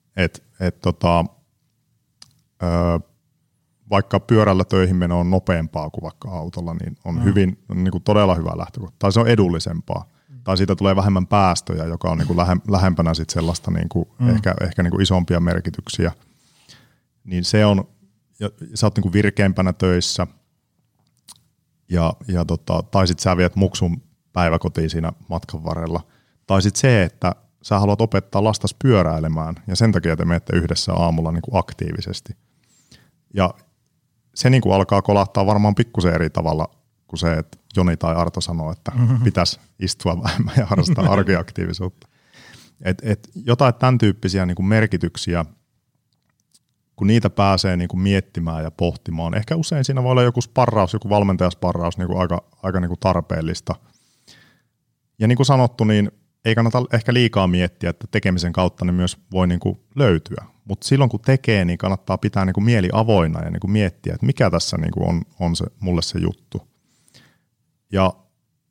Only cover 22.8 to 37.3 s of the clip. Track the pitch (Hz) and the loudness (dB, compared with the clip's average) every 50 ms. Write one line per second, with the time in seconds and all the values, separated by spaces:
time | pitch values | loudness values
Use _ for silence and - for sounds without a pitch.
22.8 | - - - 98 95 87 87 - - 95 90 87 90 87 - 98 98 90 - - | -2 0 0 0 2 2 0 0 0 0 2 2 2 2 2 2 0 0 0 0
23.8 | 92 87 85 - - _ _ _ _ _ - 90 87 82 82 82 - 87 - - | -2 -2 -2 -4 -8 _ _ _ _ _ -2 0 0 2 0 0 -2 -4 -4 -2
24.8 | 80 80 78 82 80 82 - _ - - 87 82 - - - 78 80 82 80 82 | -4 -2 -2 -4 -4 -4 -6 _ -12 -8 -8 -8 -8 -8 -12 -10 -8 -8 -6 -6
25.8 | 82 82 82 85 - _ _ _ _ _ _ _ _ - 98 95 90 101 - - | -6 -6 -6 -8 -10 _ _ _ _ _ _ _ _ 0 2 2 2 2 0 2
26.8 | - 135 120 107 90 82 _ - - 90 90 _ _ _ _ _ - - 107 98 | 4 4 6 4 4 0 _ -4 -4 -4 -4 _ _ _ _ _ -4 -2 0 2
27.8 | 101 101 101 101 113 110 - 95 - - - 101 104 110 104 - - - - - | 2 2 2 2 0 0 0 -2 -4 -2 -2 0 0 0 0 -2 -4 -6 -6 -2
28.8 | - 135 120 98 87 78 80 80 80 80 78 78 78 80 90 - - - 92 90 | 2 2 4 4 4 2 0 -2 -2 -2 -4 -4 -6 -8 -10 -10 -8 -6 -2 2
29.8 | 113 110 95 90 82 85 80 80 85 85 85 82 - - - 87 85 80 80 - | 2 2 2 2 0 -2 -2 0 0 0 0 -2 -2 -2 -2 -2 0 0 -4 -4
30.8 | - 95 90 85 85 85 82 80 82 80 82 85 - - - 90 - - - - | -2 -2 -2 0 0 0 0 0 -2 -4 -4 -6 -6 -2 -2 -2 -2 -2 -8 -10
31.8 | - 80 80 - - 92 95 - - - - _ _ _ _ _ _ _ _ _ | -8 -8 -8 -8 -8 -10 -12 -12 -12 -16 -18 _ _ _ _ _ _ _ _ _
32.8 | _ _ - _ _ _ _ _ _ _ - 101 92 90 - _ _ _ _ _ | _ _ -20 _ _ _ _ _ _ _ -2 -2 0 -2 -2 _ _ _ _ _
33.8 | _ _ _ _ _ _ _ _ _ _ - - - 127 131 127 110 98 95 98 | _ _ _ _ _ _ _ _ _ _ -10 -2 2 4 4 4 4 4 4 4
34.8 | 92 - 101 98 - - 101 101 98 98 - 104 98 98 107 101 104 107 101 - | 4 4 2 2 2 4 2 2 2 2 0 0 0 2 2 2 4 2 2 2
35.8 | - - - - 87 90 82 80 80 76 - - 80 80 78 78 78 - _ _ | 0 -2 0 0 0 2 2 2 -2 -2 -2 -4 -4 -2 -2 -4 -4 -8 _ _
36.8 | _ _ _ _ _ - - 82 90 85 | _ _ _ _ _ -14 -8 -4 -2 -2